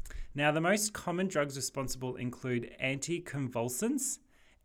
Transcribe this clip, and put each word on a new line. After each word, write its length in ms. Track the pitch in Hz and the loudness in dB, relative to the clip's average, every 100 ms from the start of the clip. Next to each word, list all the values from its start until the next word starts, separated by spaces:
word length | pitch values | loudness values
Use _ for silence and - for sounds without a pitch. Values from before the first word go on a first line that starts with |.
| - - - 139 | -4 -6 -6 2
Now, 160 | 147 | 4
the 100 | 151 | 6
most 320 | 170 214 214 | 6 4 2
common 340 | - - 175 190 | -4 -2 0 2
drugs 280 | 156 143 135 | 2 2 0
responsible 600 | 123 139 127 131 127 - | -4 -2 -4 -2 -4 -2
include 580 | 123 - 131 120 120 - | -4 -4 0 0 -2 -2
anticonvulsants, 1400 | 131 135 156 170 165 151 127 120 120 - 226 285 - - _ - - - | -2 0 -2 -4 -4 -4 -2 0 0 0 0 0 0 -4 _ -20 -20 -20